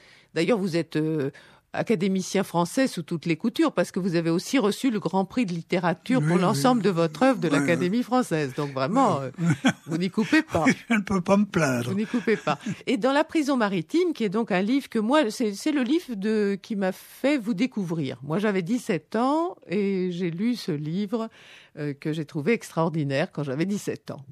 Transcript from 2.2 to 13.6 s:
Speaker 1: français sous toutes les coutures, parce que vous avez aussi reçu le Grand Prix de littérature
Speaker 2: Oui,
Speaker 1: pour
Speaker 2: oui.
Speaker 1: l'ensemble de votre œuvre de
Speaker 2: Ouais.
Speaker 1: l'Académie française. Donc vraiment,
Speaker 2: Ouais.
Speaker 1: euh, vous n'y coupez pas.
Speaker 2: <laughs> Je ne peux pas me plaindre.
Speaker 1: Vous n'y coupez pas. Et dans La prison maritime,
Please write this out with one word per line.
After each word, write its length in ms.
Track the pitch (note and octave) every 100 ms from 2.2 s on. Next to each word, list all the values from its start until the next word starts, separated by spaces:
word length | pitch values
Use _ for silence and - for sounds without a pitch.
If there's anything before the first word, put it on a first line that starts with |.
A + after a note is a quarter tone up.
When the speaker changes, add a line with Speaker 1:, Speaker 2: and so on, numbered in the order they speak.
| F3+ F#3+
Speaker 1:
français 420 | F#3+ E3+ E3+ - C4
sous 140 | -
toutes 240 | - E3+
les 140 | E3+ D#3
coutures, 340 | A3+ - E4
parce 200 | - F3+
que 60 | G3+
vous 160 | F#3
avez 140 | E3+ E3
aussi 300 | E3+ - C4+
reçu 320 | G#3 G3+ C4
le 100 | G#3
Grand 240 | - F#3+
Prix 220 | F#3+ - G#3+
de 80 |
littérature 640 | E3+ - E3+ E3+ E3 - B3+
Speaker 2:
Oui, 60 | D3+
Speaker 1:
pour 100 | F3+
Speaker 2:
oui. 60 |
Speaker 1:
l'ensemble 400 | F#3 C#3 B3 B3
de 80 | G3+
votre 320 | E3 E3 D#3+
œuvre 180 | C4 A3+
de 80 | E3
Speaker 2:
Ouais. 100 | D3
Speaker 1:
l'Académie 440 | C#3 B2+ F3+ A3+
française. 500 | A#3+ B3+ B3 D#3+ C#3+
Donc 180 | C3 C#3+
vraiment, 460 | C3 C3+ A#3 B3 D3+
Speaker 2:
Ouais. 100 | C3+ -
Speaker 1:
euh, 280 | E3+ C#3 C4 - -
vous 100 | E3
n'y 140 | F#3
coupez 320 | A3 G3+ D#4
pas. 240 | D#4 E3+ B3+
Speaker 2:
<laughs> 240 | - -
Je 40 |
ne 60 | A#3
peux 220 | F#3 F#3+
pas 160 | F3 G3+
me 80 | G#3
plaindre. 420 | F3+ D3 B2+ -
Speaker 1:
Vous 80 | F#3+
n'y 80 |
coupez 320 | A3 B3 A3+ G#3+
pas. 220 | - C#3+ A#3 - -
Et 120 | A#3+
dans 140 | B3
La 120 | C#4
prison 320 | D#4+ D#4+ C4+
maritime, 560 | C4